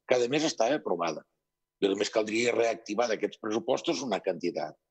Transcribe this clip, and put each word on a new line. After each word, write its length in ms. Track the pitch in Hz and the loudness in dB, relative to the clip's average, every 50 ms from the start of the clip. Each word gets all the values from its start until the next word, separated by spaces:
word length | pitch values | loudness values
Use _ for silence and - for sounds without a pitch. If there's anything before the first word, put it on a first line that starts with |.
| _ | _
que 140 | - 127 123 | 2 2 2
a 100 | 120 120 | 2 2
més 160 | 143 156 156 | 2 2 0
estava 320 | 147 - - 113 123 - | 0 2 2 2 2 2
aprovada. 480 | - - 107 92 85 85 82 80 - - _ _ _ _ _ _ _ _ _ _ - | 0 0 -2 -2 0 0 -2 -4 -6 -10 _ _ _ _ _ _ _ _ _ _ 0
I 80 | 98 95 | 2 2
a 80 | 98 | 2
més 160 | 104 104 - - | 2 0 0 0
caldria 400 | 113 107 104 107 113 120 120 110 | 0 0 0 0 0 0 2 2
reactivar 560 | 113 117 113 110 - - - 104 107 120 113 | 2 2 2 0 -2 -6 -6 -2 -2 0 0
d'aquests 320 | 104 - 104 101 - - | 0 -2 -2 -4 -4 -4
pressupostos 640 | - 110 107 113 110 123 135 - - 165 165 - 139 | -4 -2 -2 -2 0 0 -2 -2 0 -2 -2 -2 -2
una 160 | 123 95 92 - | -2 -2 -2 0
quantitat, 520 | 95 87 80 85 85 - 80 76 76 - _ _ _ | -2 -2 -2 -2 -4 -2 -4 -6 -6 -8 _ _ _